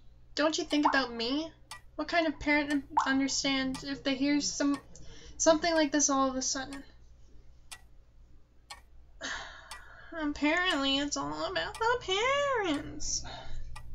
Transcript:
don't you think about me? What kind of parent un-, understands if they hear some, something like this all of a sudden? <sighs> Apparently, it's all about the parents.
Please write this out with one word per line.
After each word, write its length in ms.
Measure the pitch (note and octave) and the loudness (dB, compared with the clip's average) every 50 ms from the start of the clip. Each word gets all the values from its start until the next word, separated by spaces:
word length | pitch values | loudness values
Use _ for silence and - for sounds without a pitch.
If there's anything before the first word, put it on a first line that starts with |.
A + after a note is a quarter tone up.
| - - - - - - - | -20 -20 -20 -20 -20 -8 -2
don't 220 | - D4 D#4+ D#4 F4 | 0 0 2 2 0
you 80 | E4 | -2
think 200 | - D4+ D4 D4 | 0 0 2 2
about 280 | - C#4+ C4+ B3+ A#3+ A#3 | 4 4 2 2 0 -2
me? 360 | A#3 A3+ A#3+ C4+ D4 D#4+ D#4+ - - - - - - - - - | -4 -2 -2 -2 -2 -2 -4 -8 -16 -18 -16 -16 -16 -16 -12 -8
What 140 | - D4+ - | -8 -6 0
kind 180 | - E4+ E4 D#4+ | 2 2 2 2
of 120 | D4 - | 0 0
parent 320 | - D4 D4 D4 D4 C#4+ | 0 2 2 2 2 2
un-, 120 | D4+ C#4 C#4 - D#4 D4 - | 0 -2 -2 0 0 0 2
understands 760 | C4 C4+ C4+ C#4 C4+ - - - C#4 C4+ C4+ C4 C4 C4 - - | 4 4 2 2 2 0 0 0 0 0 0 0 -2 -4 -4 -6
if 180 | C#4 C#4 C4 - | -6 -6 -4 -2
they 120 | C#4 C4+ | -2 0
hear 260 | A#3+ C#4 C#4+ D4 D4 | 2 2 4 4 4
some, 360 | C#4+ - - - C#4+ C#4+ C#4+ - - - - - - - - - - - - - | 2 0 0 2 2 2 2 0 -4 -10 -16 -14 -14 -14 -14 -14 -16 -16 -4 2
something 360 | - D#4+ E4 D#4 E4 E4+ E4 | 6 6 6 6 4 2 4
like 180 | D#4+ D#4 C#4 | 4 4 4
this 180 | C#4 D4+ C#4+ - | 4 2 2 4
all 200 | C#4 C4+ C4+ C4+ | 4 2 2 2
of 60 | B3+ | 0
a 60 | C4 | -2
sudden? 420 | B3+ - - C#4 C4+ C#4 C#4 C#4 C4+ - - - - - - - - - - - - - - - - - - - - - - - - - - - - - - - - - - - - - - - - - - - - - - - | -2 -2 -4 -4 -6 -8 -10 -12 -14 -16 -20 -20 -20 -20 -20 -20 -20 -20 -20 -20 -20 -20 -20 -20 -18 -16 -16 -16 -16 -20 -20 -20 -20 -20 -20 -20 -20 -20 -20 -20 -20 -20 -20 -20 -20 -20 -20 -20 -20 -20 -20 -20 -20 -20 -14 -12
<sighs> 60 | - - - - - - - - - - - - - - - - - - | -10 -8 -8 -8 -10 -12 -14 -18 -16 -16 -16 -16 -16 -18 -18 -18 -16 -12
Apparently, 840 | E4 E4 D#4 D4 D4 - C#4+ D4 D#4 F4 F4+ F#4 F4 C#4+ C4+ C#4 C4+ C#4 | -6 -2 -2 -2 0 2 2 4 4 4 4 4 2 4 2 2 2 2
it's 200 | D4 C#4+ C#4+ C#4+ | 2 0 -2 -2
all 320 | C#4+ C#4+ D4+ D4+ D#4 E4+ | -4 -4 -4 -4 -4 -2
about 240 | F#4+ D#4+ E4 F#4 G#4 | -2 -2 -2 -4 -2
the 420 | - A4+ A4+ B4 B4 - F#4 F#4 G4 A4 B4+ C#5 C#5+ C#5+ C#5 C5+ A#4 G4+ | 0 2 2 2 2 0 0 0 2 2 2 4 2 2 2 2 2 2
parents. 580 | F4 C#4+ C#4+ D#4 D4+ - D#4 - - - - - - - - - - - - - - - - - - - | 0 0 -2 -2 -6 -4 -2 -2 -2 -2 -4 -4 -6 -10 -8 -6 -4 -4 -2 -4 -4 -6 -8 -8 -8 -8